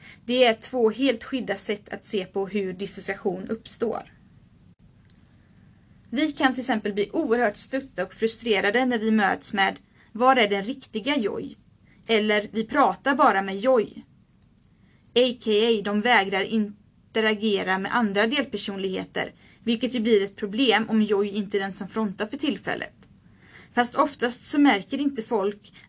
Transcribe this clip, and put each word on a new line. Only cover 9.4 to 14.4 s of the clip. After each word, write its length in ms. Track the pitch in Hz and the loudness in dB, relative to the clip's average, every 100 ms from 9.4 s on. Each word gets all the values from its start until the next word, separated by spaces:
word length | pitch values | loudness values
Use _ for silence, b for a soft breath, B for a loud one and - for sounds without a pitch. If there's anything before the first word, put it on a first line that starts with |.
| - | -4
med 260 | 202 196 196 b b b | 0 0 -2 b b b
"Var 240 | 214 247 254 | 2 4 6
är 120 | 208 | 4
den 160 | 196 | 0
riktiga 540 | 196 277 - 220 220 285 | -4 -8 -8 -6 -2 0
Joy?" 400 | 196 - - - _ _ b b b | -2 -4 -10 -16 _ _ b b b
Eller 420 | 220 214 208 208 | 2 2 0 0
"Vi 120 | 214 | -6
pratar 520 | 220 277 233 185 269 277 | -2 2 2 2 -2 4
bara 260 | 269 196 | 4 4
med 180 | 196 196 | -2 -2
Joy." 460 | 240 254 196 - - _ _ _ | 2 2 2 -6 -20 _ _ _